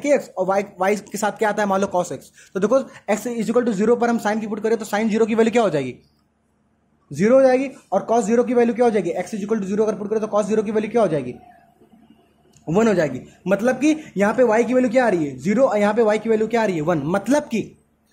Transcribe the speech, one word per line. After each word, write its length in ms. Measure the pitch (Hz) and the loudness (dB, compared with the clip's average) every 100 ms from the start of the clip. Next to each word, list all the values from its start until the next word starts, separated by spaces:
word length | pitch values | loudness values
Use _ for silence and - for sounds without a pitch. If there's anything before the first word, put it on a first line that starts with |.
के 120 | 285 | 2
एक्स 140 | 277 - - | 0 0 -4
और 80 | 185 | 0
y, 160 | 196 202 - | 0 -2 -2
y 180 | 185 208 - | 0 0 -4
के 80 | 202 | -6
साथ 200 | 208 202 | -6 -2
क्या 100 | 214 | -2
आता 140 | 208 | 0
है 60 | 208 | 0
मान 120 | 190 | 0
लो 100 | 196 | 0
cos 180 | 180 175 | -2 -4
x। 180 | 135 - _ - | -8 -14 _ -12
तो 60 | 196 | -4
देखो 180 | 202 262 - - - | 2 2 0 -8 -4
x 120 | 208 247 | -4 -4
is 220 | 233 214 | -4 0
equal 160 | 233 240 | 0 0
to 60 | 190 | 0
zero 180 | 220 240 | 2 2
पर 100 | 233 | 2
हम 80 | 233 | 0
sin 220 | 214 220 | -2 -4
की 60 | 208 | -6
put 160 | 214 | -6
करें 140 | 214 226 | -2 -2
तो 60 | |
sin 240 | 220 202 226 | -2 -2 0
zero 180 | 214 220 | 0 0
की 80 | |
value 180 | 220 233 | 2 2
क्या 100 | 226 | 2
हो 80 | 202 | 2
जाएगी? 240 | 151 127 117 _ _ _ _ _ _ _ _ _ _ _ | 0 -4 -10 _ _ _ _ _ _ _ _ _ _ _
ज़ीरो 260 | 147 208 269 | -2 4 6
हो 60 | |
जाएगी। 280 | 262 254 269 - _ | 6 4 -2 -10 _
और 140 | 190 190 | -4 0
cos 120 | 226 | 0
zero 220 | 202 233 | 2 0
की 100 | 226 | 2
value 200 | 240 233 | 2 2
क्या 100 | 233 | 2
हो 60 | 240 | 0
जाएगी? 240 | 214 170 185 | 2 -2 -4
x 120 | 180 | -6
is 100 | 214 | -8
equal 180 | 202 226 | -4 -4
to 80 | 185 | -2
zero 120 | 202 | -2
अगर 120 | 214 | -2
put 160 | 190 202 | -2 -4
करें 100 | 220 | -4
तो 160 | 208 202 | -2 -2
cos 120 | 196 | 0
zero 140 | 214 | -2
की 80 | 214 | -2
value 200 | 214 208 | -4 -2
क्या 120 | 233 | 0
हो 60 | 196 | 0
जाएगी? 260 | 156 123 123 - - _ _ _ _ _ _ _ _ _ _ - | 0 -6 -12 -20 -20 _ _ _ _ _ _ _ _ _ _ -4
वन 220 | 175 233 | 0 2
हो 60 | |
जाएगी। 260 | 185 151 127 - - 180 | 2 0 -4 -12 -12 -4
मतलब 320 | 202 240 254 | 0 0 0
कि 160 | 294 302 - 180 | 0 0 -4 -2
यहाँ 180 | 202 | 0
पे 80 | 226 | 2
y 220 | 247 214 226 | 2 2 2
की 80 | |
value 160 | 254 254 | 2 2
क्या 160 | 247 240 | 2 2
आ 20 | |
रही 180 | 175 147 | 0 -2
है? 100 | 127 | -4
ज़ीरो। 280 | 147 214 269 | -2 2 2
और 120 | 208 | 2
यहाँ 160 | 208 | 0
पे 80 | 214 | 2
y 140 | 220 214 | 2 0
की 60 | 226 | 0
value 200 | 220 220 | 0 0
क्या 140 | 233 | 0
आ 20 | |
रही 120 | 220 170 | 0 0
है? 60 | |
वन। 200 | 147 165 139 | 0 -2 0
मतलब 360 | 196 226 294 | -2 0 0
कि 300 | 294 220 - - _ _ _ | 0 -4 -6 -12 _ _ _